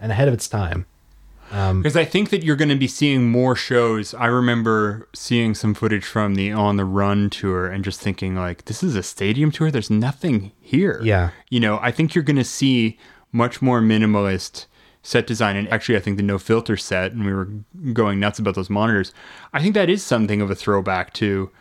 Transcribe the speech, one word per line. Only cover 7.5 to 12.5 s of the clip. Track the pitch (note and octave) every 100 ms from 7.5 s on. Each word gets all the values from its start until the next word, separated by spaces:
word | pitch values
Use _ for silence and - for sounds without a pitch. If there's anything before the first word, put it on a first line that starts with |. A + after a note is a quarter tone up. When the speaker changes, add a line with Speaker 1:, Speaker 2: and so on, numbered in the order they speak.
| F2+ F2+
Speaker 2:
and | G2 G2
just | -
thinking, | G#2 F#2 F#2+ F#2
like, | F2+ F2 -
"This | -
is | F#3 G#2+
a |
stadium | - - G2+ A#2 D3+
tour? | - D#3
There's | C3+ -
nothing | G#2+ B2 - F3 A2 G2 _
here." | - C#3+ F#3+ -
Speaker 1:
Yeah. | A2 G2 F2 - -
Speaker 2:
You | B2
know, | A2 G#2+
I | B2
think | A#2+ D#3+ F3
you're | C#3+
gonna | C#3+
see | A#2+